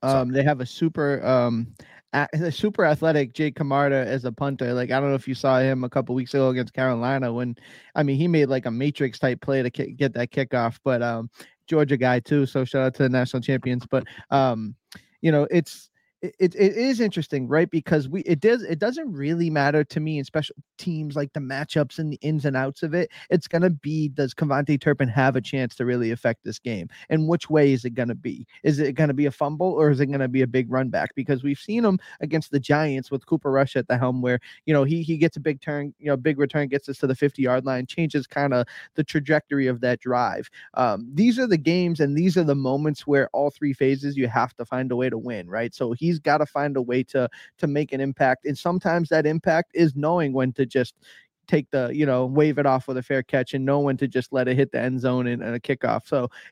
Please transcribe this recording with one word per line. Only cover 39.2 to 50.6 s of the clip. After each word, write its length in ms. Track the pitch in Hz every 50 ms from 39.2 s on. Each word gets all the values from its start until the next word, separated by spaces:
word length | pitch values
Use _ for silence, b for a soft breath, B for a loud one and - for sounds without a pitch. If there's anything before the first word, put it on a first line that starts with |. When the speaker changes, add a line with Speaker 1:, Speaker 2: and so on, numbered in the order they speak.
| 139 156 156 151 - - 143 139 131
Speaker 2:
of 140 | 127 123 117
that 180 | 127 123 123 -
drive. 480 | - 123 123 123 120 98 90 - 113 - B B B B B
Um, 360 | - 127 117 101 98 117 127
these 260 | 139 160 220 247 220 262
are 80 | 254
the 120 | 226 180 160
games 420 | 127 160 175 180 180 170 165 151
and 160 | 147 139 143
these 220 | 160 180 185 156 180
are 60 | 165
the 100 | 147 139
moments 520 | 139 135 127 135 143 151 151 143 - -
where 220 | 147 143 139 131 - -
all 160 | 127 143 143
three 240 | - - 151 143 127
phases 420 | - 139 135 139 135 143 143 139
you 120 | 135 123 120
have 260 | 110 123 120 127 -
to 80 | - 117
find 260 | - 131 127 131 123
a 60 | 123
way 140 | 120 127 127
to 80 | 113 113
win, 300 | 117 123 113 98 87 85
right? 260 | 98 113 117 113 -
So 180 | - 131 113
he's 240 | 120 - 160 170 170 147
gotta 280 | - 151 147 151 151
find 300 | - - 143 147 147 139
a 60 | 131
way 200 | 123 123 123 131
to, 260 | 123 - - 135 123 - B B B B B -
to 80 | 170
make 260 | 147 143 147 156 -
an 80 | 139 135
impact. 460 | 135 139 135 - 143 131 131 - -
And 100 | 147 139
sometimes 520 | - - 175 180 180 - 180 170 175 165 -
that 160 | 160 156 147
impact 460 | 151 160 165 - 175 160 170 175 _ -
is 200 | 165 170 156 131
knowing 360 | 143 147 156 175 180 156 139
when 200 | 127 131 127 131 -
to 100 | -